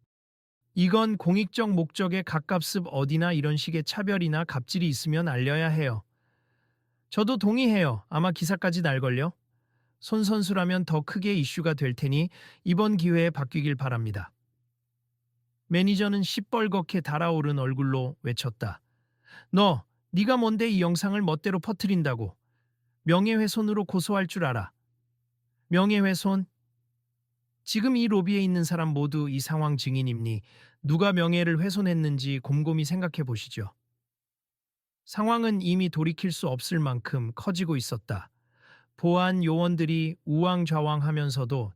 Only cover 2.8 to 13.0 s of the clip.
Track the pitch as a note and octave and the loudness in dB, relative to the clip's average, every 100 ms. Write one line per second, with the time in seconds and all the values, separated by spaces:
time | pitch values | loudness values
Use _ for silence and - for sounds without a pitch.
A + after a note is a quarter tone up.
2.8 | F3 C#3 C#3 D#3+ F3 D#3+ D3 D3+ - D#3+ | -4 -2 0 0 0 0 -2 -2 -2 -4
3.8 | - G#3 G3 G3 E3+ D#3 E3+ C3 - F#3 | -4 -4 -2 -2 0 -2 -4 -6 -4 -2
4.8 | E3+ B2+ D#3+ D#3 E3+ B2 C3 D#3 D#3+ D#3 | -2 -2 -2 -2 0 -2 0 0 0 0
5.8 | C#3 A2 - _ _ _ _ _ _ _ | -2 -4 -8 _ _ _ _ _ _ _
6.8 | _ _ - G#3 G#3+ A#3 G#3 A#3+ B3 G#3 | _ _ -6 0 0 2 2 2 2 2
7.8 | D3 G#2+ - D#3 F3+ E3 E3 F#3+ F3+ F3 | 2 -2 -4 0 0 0 -2 0 -2 0
8.8 | D#3+ C3 B2+ B2 E3 - _ _ _ _ | 0 0 0 -2 -2 -6 _ _ _ _
9.8 | _ _ - A3 G3+ G#3+ F#3 F#3+ F3 F#3 | _ _ -4 0 2 2 2 2 2 0
10.8 | D#3+ D#3 - G3 G3+ F#3+ C3 F3 D#3+ D3 | 0 -2 -2 -4 0 0 0 -2 -2 0
11.8 | C3+ A#2+ C#3 D3 F3 - - - F3+ F3 | -2 -2 0 0 0 -4 -20 -8 0 2
12.8 | G#3+ G3 | 2 2